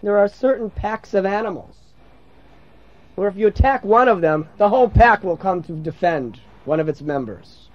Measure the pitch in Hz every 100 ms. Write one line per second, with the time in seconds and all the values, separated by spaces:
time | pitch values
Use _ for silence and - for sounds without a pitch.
0 | 208 202 202 - 262 262 220 - 208 214
1 | - 202 190 202 220 156 - - _ _
2 | - - _ - - - - - - -
3 | - - 202 190 214 - 269 262 196 220
4 | 254 202 165 156 156 - 208 247 240 208
5 | 233 208 190 165 190 180 160 160 156 156
6 | 175 160 123 101 - - - 156 156 147
7 | 147 139 120 90 - - -